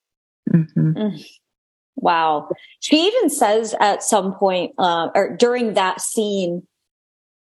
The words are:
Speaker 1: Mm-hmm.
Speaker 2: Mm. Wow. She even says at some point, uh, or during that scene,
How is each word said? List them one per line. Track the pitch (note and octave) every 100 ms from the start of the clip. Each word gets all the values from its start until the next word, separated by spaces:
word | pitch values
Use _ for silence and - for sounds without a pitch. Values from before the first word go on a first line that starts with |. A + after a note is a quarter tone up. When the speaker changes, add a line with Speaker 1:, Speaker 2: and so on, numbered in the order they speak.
| _ _ _ _ -
Speaker 1:
Mm-hmm. | E3+ D#3+ - D#3
Speaker 2:
Mm. | D#3+ G#3+ D#3 - _ _ _ _ _ _ -
Wow. | F3+ E3 D#3+ D3+ D3+ - - -
She | - D4+ F4+
even | B4 F4
says | - G#3+ A3 A3 -
at | G#3 F#3+
some | - G#3+ F#3+
point, | F#3+ G3 F#3 E3 -
uh, | F3+ E3+ E3
or | - G3 F3
during | A#3+ B3 A3+
that | G3+ F#3 -
scene, | - - G#3 G3 F3+ F3 - _ _ _ _ _ _ _